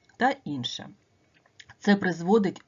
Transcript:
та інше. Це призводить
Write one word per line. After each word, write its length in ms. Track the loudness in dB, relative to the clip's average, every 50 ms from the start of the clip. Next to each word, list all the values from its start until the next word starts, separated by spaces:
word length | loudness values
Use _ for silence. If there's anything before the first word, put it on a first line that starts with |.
| _ _ _
та 140 | -2 0 0 0 -2 -6
інше. 440 | -8 -8 -6 -6 -8 -10 -12 -14 -16 -20 _ _ _ _ _ _ _ _ _ _ _ _ -20 -20 -20 -20 _
Це 180 | 2 2 2
призводить 680 | 4 2 0 -4 -2 0 2 2 4 4 2 -2 -6 -10